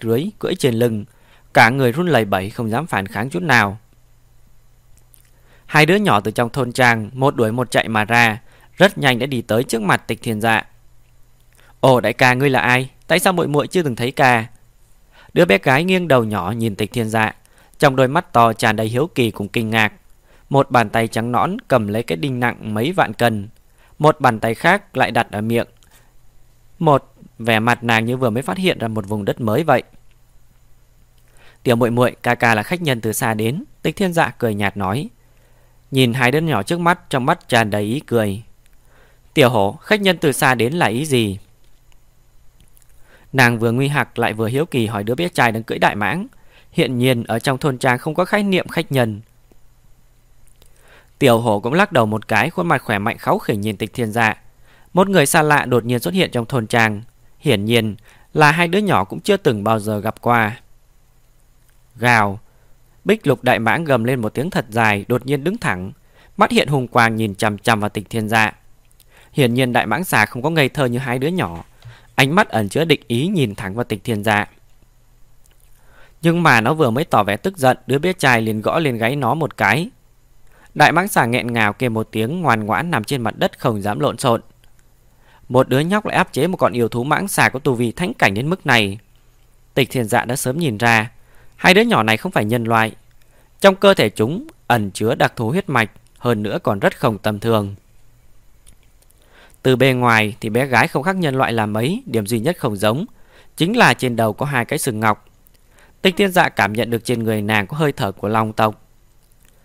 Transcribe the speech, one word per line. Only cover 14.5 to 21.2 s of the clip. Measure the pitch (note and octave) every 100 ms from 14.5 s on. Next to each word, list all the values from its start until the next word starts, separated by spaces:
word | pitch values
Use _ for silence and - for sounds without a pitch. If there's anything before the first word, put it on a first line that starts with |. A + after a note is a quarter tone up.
| - - _ _ - _ - -
Đứa | -
bé | F3 G3
gái | D#3 C3+
nghiêng | F3 F#3 F3
đầu | C3
nhỏ | A2 G#2 F2 A#2
nhìn | A2+ F#2+
Tịch | G#2+
Thiên | B2 A2
Dạ, | A2 G#2+ - _ _ _ -
trong | D3 C3
đôi | B2+
mắt | D#3 -
to | A#2+ A#2
tràn | A2 A#2 A2
đầy | A2+
hiếu | B2 E3
kỳ | - A#2
cùng | - G2+
kinh | A#2+ A2
ngạc. | A2+ G#2+ - _ - _ _ _
Một | C#3 C3+
bàn | B2+ G#2+
tay | A#2 A2+
trắng | A#2